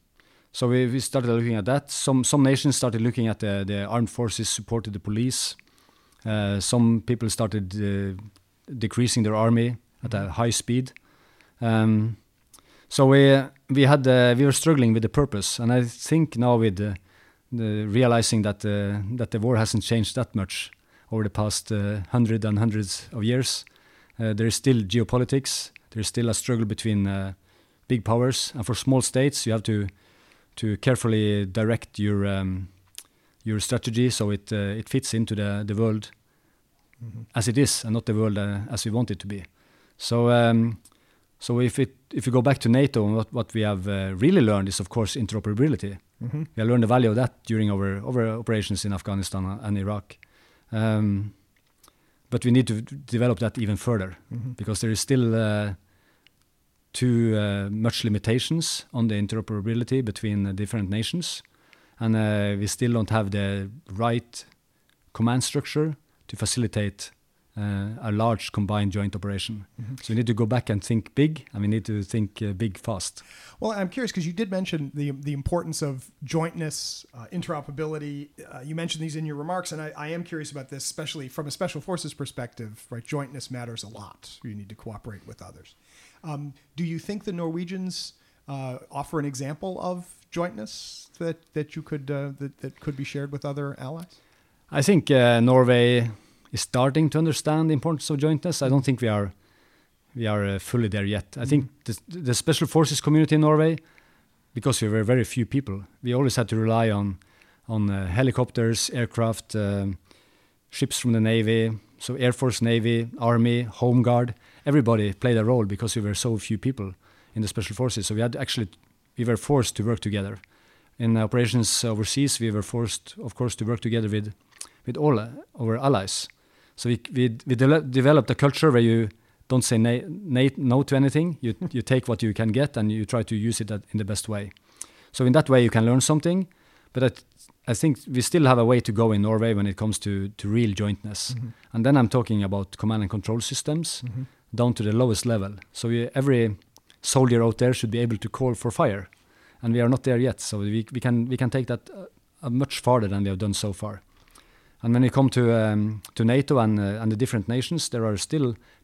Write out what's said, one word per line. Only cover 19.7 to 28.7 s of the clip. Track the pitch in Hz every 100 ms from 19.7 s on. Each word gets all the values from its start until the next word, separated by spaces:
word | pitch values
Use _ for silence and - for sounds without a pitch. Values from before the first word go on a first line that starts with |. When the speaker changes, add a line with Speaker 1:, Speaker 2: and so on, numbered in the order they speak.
| 110
Speaker 1:
changed | - 117 104 -
that | 120 113
much | 95 - - - _ _ _
over | 113
the | 107
past, | - 107 - -
uh, | 107 101 104 90
hundred | 123 117 113 107
and | 104
hundreds | 113 104 98 - -
of | 120
years, | 104 123 127 - - _ _ _ _ -
uh, | 113
there | 104 113
is | -
still | 139 123
geopolitics. | 101 117 110 123 123 139 135 - - - _
There | -
is | 101
still | - 117
a |
struggle | 110 - 120 110
between, | 104 113 104 98
uh, | 98 95 95 _ _ _ _ -
big | 127
powers, | 104 117 123 123 - -
and |
for | 107